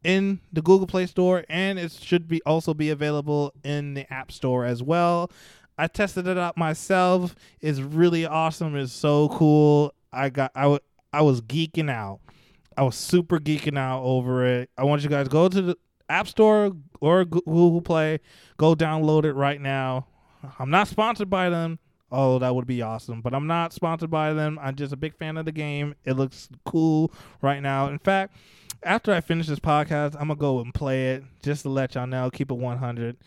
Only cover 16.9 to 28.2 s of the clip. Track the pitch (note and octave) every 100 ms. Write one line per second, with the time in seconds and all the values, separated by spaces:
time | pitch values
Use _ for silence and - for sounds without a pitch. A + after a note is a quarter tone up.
16.9 | - D3 F3+ F3+ E3+ D#3 E3 F3 E3+ E3+
17.9 | D#3+ D#3 D#3 - - _ - D#3+ D#3 D#3+
18.9 | D#3 D3+ D#3 D3+ C#3 C#3 C#3+ C#3 C3+ C3
19.9 | B2+ - _ _ _ C#3 - C3 F3 G#3
20.9 | G3 A3 A3 G3 F#3+ F3+ E3+ E3 E3 _
21.9 | _ _ B2+ C3 B2+ B2+ B2+ B2 B2 A2
22.9 | A2 - A2+ A#2 C3+ D3+ E3+ E3 - E3
23.9 | E3 D#3+ D#3+ D#3 D#3 D3+ D#3 C3+ C3+ C#3
24.9 | C#3 D#3 - D#3 D#3+ D#3+ D#3 D3 C#3+ D3
25.9 | C#3+ C3 C3 C3+ - - - - E3 D#3+
26.9 | D#3 D#3+ - - - C#3 C#3 C#3 C3+ C#3
27.9 | D3 F#3+ G3